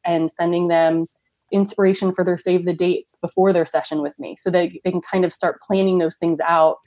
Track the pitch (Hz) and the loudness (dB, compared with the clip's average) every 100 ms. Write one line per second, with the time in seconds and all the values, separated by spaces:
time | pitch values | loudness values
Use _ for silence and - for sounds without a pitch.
0 | 175 165 160 - 170 175 175 165 165 165 | -4 -2 -2 -2 -2 0 0 2 2 0
1 | 165 _ _ _ _ 196 196 - 190 190 | -4 _ _ _ _ -2 0 2 2 2
2 | 190 185 180 175 185 180 175 170 180 - | -2 0 -2 -2 0 0 0 -2 -2 -2
3 | - - 170 - 190 175 160 151 - 151 | -6 -12 -6 2 2 2 0 -2 -4 -4
4 | 143 - - - 190 180 175 175 185 180 | -6 -8 -14 -8 -2 0 -2 -4 -6 -6
5 | - 190 175 - 180 - - 196 190 185 | -4 -2 -2 -2 -6 -6 -4 0 2 0
6 | 160 - 170 156 165 170 160 - | -2 -2 -4 -2 0 2 2 0